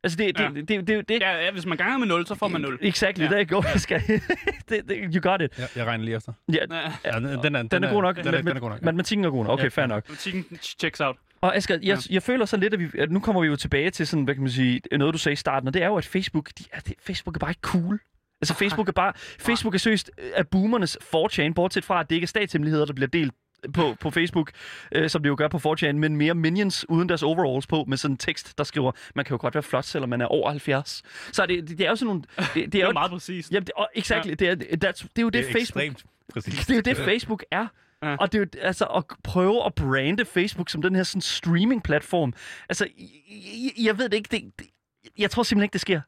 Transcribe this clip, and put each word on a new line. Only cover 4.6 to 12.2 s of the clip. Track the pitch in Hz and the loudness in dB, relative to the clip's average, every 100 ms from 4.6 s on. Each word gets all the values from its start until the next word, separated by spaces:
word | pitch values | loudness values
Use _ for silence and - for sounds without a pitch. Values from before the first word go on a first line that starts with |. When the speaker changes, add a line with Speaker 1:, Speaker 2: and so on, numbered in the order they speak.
| - | -4
Speaker 1:
Det, | 220 185 | -4 -2
det, | 202 196 | -4 0
you | 170 180 | 0 2
got | 190 | 2
it. | 151 - | 0 -4
Speaker 3:
Ja, | 127 123 | -8 -4
jeg | 117 | -2
regner | 113 | -2
lige | 110 113 | -2 -4
efter. | - 113 - | -6 -10 0
Speaker 1:
Ja. | 160 - | 0 0
Speaker 2:
Ja. | 165 156 156 | -6 -6 -6
Speaker 3:
Ja, | - 117 | -4 -2
den, | 131 139 | -2 -2
den | 151 143 | 0 0
er, | |
Speaker 1:
Den | 113 | 0
Speaker 3:
den | - | 0
Speaker 1:
er | 190 | 2
Speaker 3:
er, | |
Speaker 1:
god | 208 | 2
nok. | 180 175 | 2 0
Speaker 3:
den | 147 | 0
er, | |
Speaker 1:
Matema-, | 160 170 | 0 0
Speaker 3:
den | 131 | -2
er | |
god | 120 | -4
nok. | 107 | -2
Speaker 1:
matematikken | 170 165 180 208 | -2 0 0 2
er | 180 | 2
god | 135 | 0
nok. | 110 | 0
Okay, | 123 | 2
Speaker 3:
Ja. | 135 | 2
Speaker 1:
fair | - 131 | 0 0
nok. | 107 - | -2 -4
Speaker 2:
Matematikken | 151 196 185 170 165 | -10 -6 -6 -8 -12
ch-, | - - | -14 -4
checks | 165 - | -4 0
out. | 143 123 _ _ | -2 -2 _ _
Speaker 1:
Og | 180 196 | 2 2
Asger, | - | 0
jeg, | 170 | 0
Speaker 2:
Ja. | 190 196 - | 2 0 2
Speaker 1:
jeg | 185 | -2